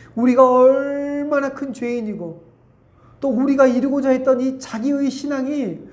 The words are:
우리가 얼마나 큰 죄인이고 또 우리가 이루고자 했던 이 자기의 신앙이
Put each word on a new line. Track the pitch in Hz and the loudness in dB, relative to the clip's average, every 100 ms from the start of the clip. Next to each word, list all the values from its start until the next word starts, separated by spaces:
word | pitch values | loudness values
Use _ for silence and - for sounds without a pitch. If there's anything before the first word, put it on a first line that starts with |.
| - | -12
우리가 | - 247 247 254 | -2 2 6 6
얼마나 | 254 254 269 277 285 285 285 285 285 277 | 6 6 4 0 -4 -4 -4 -2 -2 -2
큰 | 269 277 | -6 -10
죄인이고 | 233 240 240 214 185 170 156 - _ _ _ _ _ _ - | -8 -6 -6 -6 -10 -12 -14 -20 _ _ _ _ _ _ -8
또 | 277 | -4
우리가 | 233 269 277 262 | 0 0 4 4
이루고자 | 247 277 277 262 | 4 0 0 0
했던 | 254 262 254 | 0 2 0
이 | 262 262 | 0 -6
자기의 | - 226 254 285 277 | -10 -6 -2 -2 -2
신앙이 | - 285 277 262 294 220 160 - | -4 -6 -4 -4 -4 -4 -8 -14